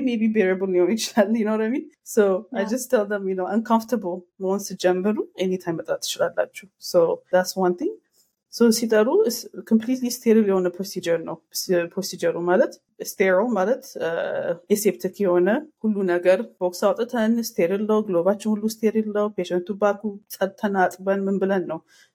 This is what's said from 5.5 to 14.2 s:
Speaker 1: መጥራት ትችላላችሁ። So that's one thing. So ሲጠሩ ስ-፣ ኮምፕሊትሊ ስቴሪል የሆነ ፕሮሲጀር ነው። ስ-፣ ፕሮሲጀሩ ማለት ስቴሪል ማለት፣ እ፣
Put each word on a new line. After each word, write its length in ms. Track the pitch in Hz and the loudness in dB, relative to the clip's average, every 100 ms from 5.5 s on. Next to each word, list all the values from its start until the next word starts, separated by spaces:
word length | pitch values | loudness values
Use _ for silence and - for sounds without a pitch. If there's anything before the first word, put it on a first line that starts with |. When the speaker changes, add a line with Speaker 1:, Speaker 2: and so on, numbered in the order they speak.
| 185 175 160 | -2 -4 -6
Speaker 1:
መጥራት 260 | - 160 | -4 -6
ትችላላችሁ። 640 | - - 170 175 - - 196 _ | -6 -2 -2 -2 -6 -8 -20 _
So 180 | - 175 170 170 _ | -2 2 2 0 _
that's 260 | 185 185 - | 0 0 0
one 200 | 180 180 | 0 0
thing. 180 | 339 440 _ _ _ _ _ | -4 -6 _ _ _ _ _
So 100 | - 233 | 2 2
ሲጠሩ 380 | 220 226 214 220 381 | 2 2 2 4 2
ስ-፣ 120 | 320 220 - - | 2 -2 -10 -16
ኮምፕሊትሊ 460 | - 226 233 254 240 | 0 0 0 -4 -4
ስቴሪል 360 | - 233 220 202 | -2 4 4 4
የሆነ 220 | 190 180 | 2 0
ፕሮሲጀር 480 | 180 190 180 170 165 | -4 -8 -6 -2 -2
ነው። 160 | 160 165 _ | -4 -12 _
ስ-፣ 160 | - - 175 170 | -8 0 0 0
ፕሮሲጀሩ 460 | 190 196 185 165 165 | -6 -8 -4 -4 -2
ማለት 320 | 175 190 302 - _ - | 2 2 2 -4 _ -14
ስቴሪል 460 | - - 190 185 240 | -8 0 2 4 2
ማለት፣ 340 | 208 185 269 - - | 0 0 -2 -6 -6
እ፣ 120 | 160 170 | -4 -2